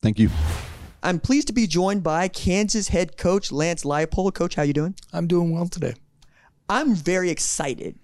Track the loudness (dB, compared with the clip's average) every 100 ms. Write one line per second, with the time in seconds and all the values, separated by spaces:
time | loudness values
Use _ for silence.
0 | 0 4 4 4 0 -2 -8 -16 -20 -6
1 | -2 0 2 2 2 0 2 2 2 0
2 | 0 0 -2 -2 0 2 2 0 0 0
3 | -2 -2 0 0 0 -2 -2 -2 -2 0
4 | 0 0 0 0 -2 0 2 2 -2 -4
5 | -8 -4 0 2 2 0 -4 -4 -6 -6
6 | _ _ -20 _ _ _ -2 0 2 0
7 | 0 0 0 -2 -2 -2 -4 -6 -10 -8